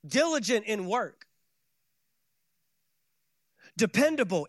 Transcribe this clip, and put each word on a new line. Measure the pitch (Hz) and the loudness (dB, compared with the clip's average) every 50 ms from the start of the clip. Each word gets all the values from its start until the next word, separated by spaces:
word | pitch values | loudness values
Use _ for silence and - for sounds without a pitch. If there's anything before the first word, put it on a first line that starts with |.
| - | -14
Diligent | 147 - 262 311 339 320 294 214 196 254 220 208 | -2 0 2 2 2 2 -2 0 0 -2 -2 -2
in | 214 220 208 185 | -4 -6 -4 -4
work. | 180 202 247 220 147 - _ - _ _ _ _ _ _ _ _ _ _ _ _ _ _ _ _ _ _ _ _ _ _ _ _ _ _ _ _ _ _ _ _ _ _ _ _ _ _ _ _ _ _ _ _ _ _ _ _ - _ | -4 -4 -4 -4 -6 -10 _ -20 _ _ _ _ _ _ _ _ _ _ _ _ _ _ _ _ _ _ _ _ _ _ _ _ _ _ _ _ _ _ _ _ _ _ _ _ _ _ _ _ _ _ _ _ _ _ _ _ -18 _
Dependable | - 226 196 - 202 277 311 320 285 247 180 190 170 147 | -2 -2 0 4 4 4 4 4 0 -2 0 0 -2 0